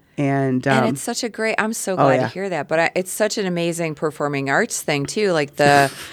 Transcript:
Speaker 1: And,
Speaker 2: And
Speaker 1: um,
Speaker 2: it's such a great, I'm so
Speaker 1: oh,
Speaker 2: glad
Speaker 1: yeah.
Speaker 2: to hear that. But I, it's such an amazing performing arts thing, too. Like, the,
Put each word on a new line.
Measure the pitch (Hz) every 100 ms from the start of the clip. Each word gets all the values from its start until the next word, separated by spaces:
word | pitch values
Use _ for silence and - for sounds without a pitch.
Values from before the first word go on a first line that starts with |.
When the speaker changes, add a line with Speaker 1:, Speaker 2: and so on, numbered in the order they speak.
| _ -
Speaker 1:
And, | 139 139 135 127 139
Speaker 2:
And |
Speaker 1:
um, | 131 127
Speaker 2:
it's | 135
such | - 240
a | 233
great, | - 220 -
I'm | 220
so | 226 202
Speaker 1:
oh, | 185
Speaker 2:
glad | 139 131
Speaker 1:
yeah. |
Speaker 2:
to | 117
hear | 180 196
that. | 160 -
But | 160
I, | 165 180
it's | 185
such | - 214 226
an | 190
amazing | 170 170 170 165
performing | 147 156 143 147 139 139
arts | 151 233 -
thing, | - 143 139
too. | 214 202
Like, | 165 143 -
the, | 143 143 135 - -